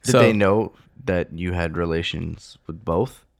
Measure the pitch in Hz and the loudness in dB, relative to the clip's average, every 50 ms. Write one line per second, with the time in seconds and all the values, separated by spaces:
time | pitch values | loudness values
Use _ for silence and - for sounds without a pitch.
0 | _ - 127 127 113 110 110 104 104 95 101 110 107 90 _ _ _ _ _ - | _ 2 4 6 6 6 4 4 4 4 4 2 0 -4 _ _ _ _ _ -10
1 | - - 92 87 87 - 80 82 87 90 90 90 85 82 80 87 85 85 80 82 | -6 -4 -2 -2 -2 -4 -6 -6 -6 -4 -2 -2 -2 -2 -2 -4 -2 -2 -2 -2
2 | 85 - - 80 85 82 80 - - - - _ _ - 80 82 - 82 82 87 | -4 -4 -8 -8 -8 -10 -10 -12 -18 -20 -20 _ _ -16 -16 -10 -6 -2 -2 -2
3 | 117 131 - - _ _ _ | -2 -4 -6 -20 _ _ _